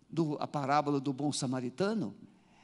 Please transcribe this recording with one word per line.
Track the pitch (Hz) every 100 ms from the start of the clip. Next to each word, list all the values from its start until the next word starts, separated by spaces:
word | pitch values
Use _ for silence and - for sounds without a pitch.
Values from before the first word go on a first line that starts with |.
| -
do, | 151 156 151
a | -
parábola | 143 135 147 143 143
do | 135
bom | 131 147
samaritano, | - 127 127 123 - 196 220 107 - - - _ -